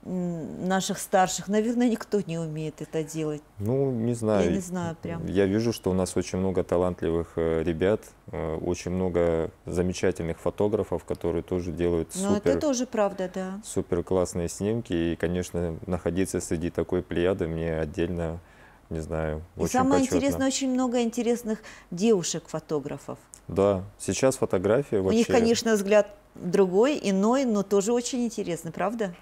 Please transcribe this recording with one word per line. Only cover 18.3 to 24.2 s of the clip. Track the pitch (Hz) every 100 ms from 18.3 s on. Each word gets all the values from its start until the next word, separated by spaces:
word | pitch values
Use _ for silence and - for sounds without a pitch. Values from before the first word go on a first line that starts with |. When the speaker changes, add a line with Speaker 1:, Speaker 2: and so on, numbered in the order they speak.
| 82 - - - - -
Speaker 2:
не | 80
знаю, | 80 80 80 78 80 -
Speaker 1:
И |
Speaker 2:
очень | -
Speaker 1:
самое | 247 262 277
Speaker 2:
почётно. | 262 -
Speaker 1:
интересное, | 277 269 269
очень | 269 269
много | 254 254 247
интересных | 233 226 233 233 214 220 - - -
девушек-фотографов. | 175 220 214 160 165 - 156 - 151 139 143 - 127 - - -
Speaker 2:
Да, | - 98 95 98 -
сейчас | - 95